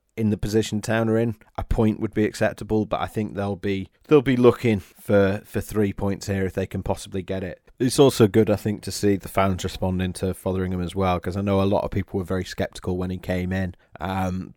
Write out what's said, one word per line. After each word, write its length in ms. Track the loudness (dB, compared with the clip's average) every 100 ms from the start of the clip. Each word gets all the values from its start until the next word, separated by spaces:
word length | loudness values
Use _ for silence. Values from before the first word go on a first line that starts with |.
| _ -2
in 140 | 0
the 60 | 0
position 440 | 0 0 0 -2
Town 280 | -2 0 2
are 100 | 2
in, 180 | 0 -4 _ -8
a 80 |
point 360 | -2 2 2 2
would 120 | -2
be 120 | 0
acceptable, 640 | 0 0 -2 -2 -2 -2 0
but 140 | -2
I 60 | -4
think 280 | -4 -6
they'll 220 | -4 -4 -4
be, 320 | -4 -4 -6 _ 4
they'll 120 | 4
be 160 | 6 6
looking 440 | 6 6 4 0
for, 640 | -2 -10 2 4 4 0
for 160 | -6 -8
three 320 | -4 -2 -2
points 340 | -2 -4 -4 -4
here 180 | -4
if 100 | -4
they 120 | -4 -6
can 160 | -4
possibly 400 | -4 -4 -6 -8
get 220 | -6 -6
it. 160 | -8 -12 _ -2
It's 200 | 2 6
also 300 | 6 8 6
good, 220 | 6 4
I 60 | 2
think, 260 | -2 -6
to 100 | -8
see 240 | -2 0 0
the 120 | 0
fans 360 | 0 0 0
responding 480 | -6 -4 -4 -2 -4
to 200 | -4 -6
Fotheringham 480 | -4 -4 -2 -2 -4
as 120 | -4
well, 240 | -2 0 0
'cause 180 | -2 -4
I 40 |
know 220 | 0 2
a 20 |
lot 180 | 2 0
of 80 | -2
people 280 | -4 -4 -6
were 60 |
very 200 | -4 -6
sceptical 520 | -6 -6 -6 -6 -6 -4
when 140 | -4
he 80 | -6
came 340 | -4 -4 -2
in, 220 | -2 -4 -8 _ -10
um, 540 | -6 -4 -4 -4 -8